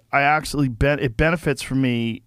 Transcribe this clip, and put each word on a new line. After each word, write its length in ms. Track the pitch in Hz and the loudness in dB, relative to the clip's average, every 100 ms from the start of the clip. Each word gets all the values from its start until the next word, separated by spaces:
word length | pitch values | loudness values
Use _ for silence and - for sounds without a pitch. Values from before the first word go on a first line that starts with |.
| - | -2
I 100 | 143 | 2
actually 440 | 143 151 - 143 135 | 2 2 -2 -2 -2
ben-, 300 | 110 139 147 | 0 0 2
it 180 | 135 107 | -2 0
benefits 460 | 156 165 160 135 | 0 0 -2 -4
for 140 | - 135 | -2 0
me. 480 | 131 120 113 110 | 0 0 -2 -6